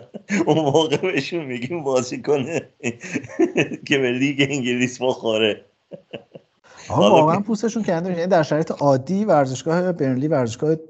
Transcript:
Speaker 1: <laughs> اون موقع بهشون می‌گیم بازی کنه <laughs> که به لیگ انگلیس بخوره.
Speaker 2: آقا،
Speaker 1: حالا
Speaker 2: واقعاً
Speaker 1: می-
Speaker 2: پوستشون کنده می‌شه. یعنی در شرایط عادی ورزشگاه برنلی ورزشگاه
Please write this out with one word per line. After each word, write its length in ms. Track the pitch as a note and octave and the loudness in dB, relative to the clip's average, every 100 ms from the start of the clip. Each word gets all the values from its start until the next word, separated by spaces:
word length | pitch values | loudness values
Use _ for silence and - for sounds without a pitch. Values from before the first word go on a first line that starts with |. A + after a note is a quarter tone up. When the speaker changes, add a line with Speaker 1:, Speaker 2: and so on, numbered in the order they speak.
| - - | -6 -16
Speaker 1:
<laughs> 260 | - G3+ - | -6 -2 2
اون 100 | D#3 | 2
موقع 400 | D3 D#3 D#3 C#3+ | 2 2 2 0
بهشون 480 | F3+ D3+ C#3 F3 C#3 | -2 -2 -4 -6 -6
می‌گیم 380 | B2+ B2+ E3+ | -8 -6 -6
بازی 380 | C#3 B2+ A#2+ C#3 | -2 -2 -2 -6
کنه 400 | C3+ D3 C3+ E3 - _ A#2 - - - | -2 0 0 -6 -6 _ -8 -8 -8 -10
<laughs> 680 | - - - - C#3 - - | -6 -2 0 2 -2 -2 -2
که 100 | C#3 | 0
به 140 | B2+ | 2
لیگ 360 | B2+ C#3 C3+ C#3 | 0 0 2 0
انگلیس 520 | C#3+ A#2+ B2 B2 - | 0 -2 0 -2 -2
بخوره. 600 | B2+ A#2+ A2+ A2 A2 G2+ - _ _ - _ A#3 - - _ _ _ - - | -2 -2 -2 0 0 -2 -8 _ _ -20 _ -18 -18 -20 _ _ _ -20 -4
Speaker 2:
آقا، 120 | - | 2
Speaker 1:
حالا 140 | G#2 E3+ | 6 6
Speaker 2:
واقعاً 220 | D#3 F#3+ | 6 4
Speaker 1:
می- 60 | |
Speaker 2:
پوستشون 400 | G#3 G#3+ A3+ A3 | 0 -2 -2 -4
کنده 260 | G3 E3 F#3 | -2 -2 -2
می‌شه. 100 | F3 | -2
یعنی 120 | F3+ | 2
در 120 | F#3 | 2
شرایط 280 | D3 D3+ D#3+ | 2 0 -2
عادی 540 | - C#3+ C3 B2+ F#3+ G#3+ | 0 2 2 2 -2 2
ورزشگاه 680 | D3+ C3 B2+ E3 E3+ F3+ | 4 2 -2 -2 0 0
برنلی 360 | E3+ C3+ B2+ D3+ | 0 0 0 0
ورزشگاه 480 | D3+ A#2 A2+ D#3 D#3+ | 0 0 -2 -2 -2